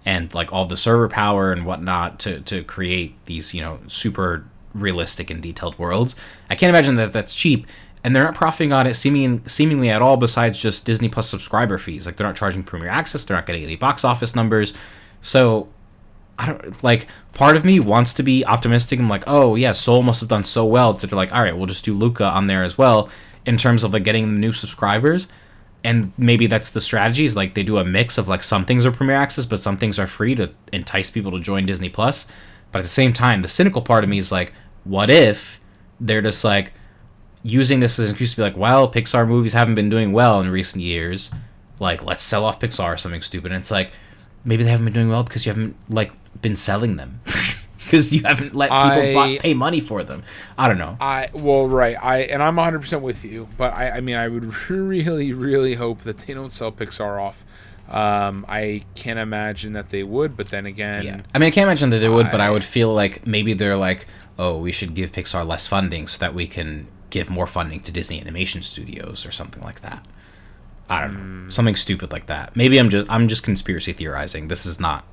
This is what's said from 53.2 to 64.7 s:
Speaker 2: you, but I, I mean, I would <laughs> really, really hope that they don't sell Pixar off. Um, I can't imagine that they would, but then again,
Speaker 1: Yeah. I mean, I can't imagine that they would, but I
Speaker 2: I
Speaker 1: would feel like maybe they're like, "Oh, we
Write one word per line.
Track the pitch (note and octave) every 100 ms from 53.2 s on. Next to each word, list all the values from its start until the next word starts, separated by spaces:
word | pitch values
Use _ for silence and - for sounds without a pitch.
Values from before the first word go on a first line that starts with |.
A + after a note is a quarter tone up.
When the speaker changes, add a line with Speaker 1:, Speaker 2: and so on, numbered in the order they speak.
Speaker 2:
you, | A2 A2 G#2+ -
but | B2+
I, | F#2 B2+
I | B2
mean, | B2+ A#2+
I | A#2
would | A#2 A2+ G#2+
<laughs> | -
really, | F#3+ F#3+ F#3+ D#3+ D#3+ C#3+
really | B2+ C3 C3+ C3
hope | A#2+ A#2+ A2
that | A2+ G#2+
they | -
don't | C3+ C3+
sell | - A2+
Pixar | G#2+ G#2+ - G#2 G2+
off. | G2 - - - - - -
Um, | G#2+ G#2+ G#2 G2+ G2 G2+
I | G#2+ G#2+ G#2 -
can't | - B2 A2+
imagine | A2 G#2+ G#2+ G2 G#2+
that | G#2 F#2+
they | G2+
would, | G2 A#2 D3+ A#2
but | G#2
then | G2+ G2+
again, | G2+ G#2 G#2
Speaker 1:
Yeah. | G2+ G2 -
I | C#3
mean, | D#3+
I |
can't | D#3+ G3
imagine | D#3+ C#3
that | A2+
they | A2
would, | A2+ A2+
but | G#2
I | G#2
Speaker 2:
I |
Speaker 1:
would | G#2+
feel | - B2 A2+
like | G#2+ G2+ - -
maybe | G#2+ G#2+
they're | G#2 G2+ G2
like, | F#2 F#2 - - - -
"Oh, | F2+ E2
we | E2+